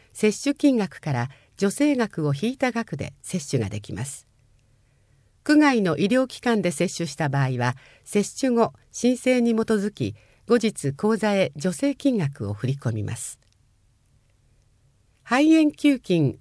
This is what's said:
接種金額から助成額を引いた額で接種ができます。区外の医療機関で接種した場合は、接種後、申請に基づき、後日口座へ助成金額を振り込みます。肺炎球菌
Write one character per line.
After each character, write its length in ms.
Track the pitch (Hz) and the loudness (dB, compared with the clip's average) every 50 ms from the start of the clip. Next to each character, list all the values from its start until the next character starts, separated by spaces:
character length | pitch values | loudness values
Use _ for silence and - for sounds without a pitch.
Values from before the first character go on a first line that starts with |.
| _ _ | _ _
接 300 | - - - 214 202 - | -6 -2 0 0 0 -2
種 120 | - 277 285 | -2 -4 0
金 220 | - - 285 262 | 2 2 2 2
額 240 | 226 196 175 - - | 2 0 -4 -6 -8
か 120 | - 160 | -6 -4
ら 180 | 139 120 120 143 - - _ _ _ | -2 -2 -4 -4 -8 -14 _ _ _
助 140 | - 196 202 | -4 -2 -2
成 260 | 190 - 285 302 285 | 0 0 2 2 2
額 320 | 247 226 - - 185 151 147 | 0 -2 -4 -4 -2 -2 -2
を 60 | 139 | -2
引 180 | 139 - 233 | -2 -4 -4
い 40 | 262 - | -4 -2
た 140 | 269 254 | -2 -2
額 240 | 233 233 226 - - | -2 -4 -6 -8 -8
で 180 | 143 - - - _ | -10 -10 -12 -14 _
接 260 | - - - 180 - - | -10 -8 -8 -8 -6 -4
種 140 | - 127 | -4 -4
が 60 | 110 95 | -2 -4
で 120 | 101 104 | -6 -8
き 120 | 104 - | -10 -10
ま 120 | - 92 127 | -10 -10 -8
す。 220 | 139 - - - _ _ _ _ _ _ _ _ _ _ _ _ _ _ _ _ _ _ _ _ _ _ _ - | -10 -12 -14 -20 _ _ _ _ _ _ _ _ _ _ _ _ _ _ _ _ _ _ _ _ _ _ _ 0
区 120 | - 302 | 4 4
外 240 | 302 302 285 254 226 | 6 6 6 4 2
の 160 | 196 175 156 | 2 0 0
医 100 | - 180 | 0 2
療 200 | 196 240 262 262 | 2 2 2 0
機 140 | 254 - - | 0 -4 -4
関 200 | - 294 233 208 | -2 0 0 2
で 100 | 170 175 | 0 0
接 240 | - - 175 180 - | -2 -2 -2 -4 -4
種 120 | - 165 | -6 -8
し 100 | 165 - | -6 -4
た 140 | - 160 143 | -4 -2 -2
場 140 | 135 139 135 | 0 0 0
合 80 | 131 | 0
は、 220 | 127 123 123 123 123 - - - - _ _ | -2 -2 -2 -2 -4 -6 -12 -20 -20 _ _
接 340 | - - 208 196 - - - | -4 -2 -2 -2 -2 -4 -2
種 120 | - 262 | 0 2
後、 240 | 240 233 226 143 - - _ _ | 2 2 2 0 -2 -8 _ _
申 240 | - - - 240 254 | -6 0 0 0 0
請 240 | 254 - 254 254 247 | 2 2 2 2 2
に 120 | 233 233 | 2 2
基 40 | 226 220 220 - | 0 0 0 0
づ 200 | 220 208 190 208 | 0 0 -2 -4
き、 240 | - - 127 98 - - _ _ _ _ _ | -4 -4 -6 -6 -6 -10 _ _ _ _ _
後 120 | - 233 240 | 0 2 2
日 340 | 226 220 - - - 139 | 2 0 -2 -4 -6 -6
口 240 | 143 - - 214 226 | -4 -2 0 0 0
座 180 | 196 220 214 202 | 0 0 0 2
へ 180 | 196 190 - - | 2 0 -2 -2
助 160 | 147 143 185 | -4 -4 -4
成 220 | 175 - 277 285 277 | -2 -2 -2 -2 -2
金 240 | - - 285 247 208 | 0 0 0 2 2
額 320 | 156 139 139 - 110 98 | 0 -2 -4 -6 -6 -6
を 20 | |
振 140 | 104 - - | -6 -4 -4
り 80 | 120 139 | -4 -4
込 160 | 139 - - | -4 -4 -4
み 100 | 117 107 | -4 -4
ま 140 | 104 101 117 | -4 -6 -8
す。 220 | - - - - - _ _ _ _ _ _ _ _ _ _ _ _ _ _ _ _ _ _ _ _ _ _ _ _ _ _ _ _ _ _ _ _ _ _ _ _ _ | -10 -10 -14 -16 -18 _ _ _ _ _ _ _ _ _ _ _ _ _ _ _ _ _ _ _ _ _ _ _ _ _ _ _ _ _ _ _ _ _ _ _ _ _
肺 320 | - 233 262 302 311 320 320 | 0 2 4 6 6 6 6
炎 140 | 311 294 | 4 2
球 260 | - - - 294 277 247 | 0 2 2 2 2 2
菌 400 | - - 185 165 147 127 - - | 0 0 2 2 2 0 -2 -2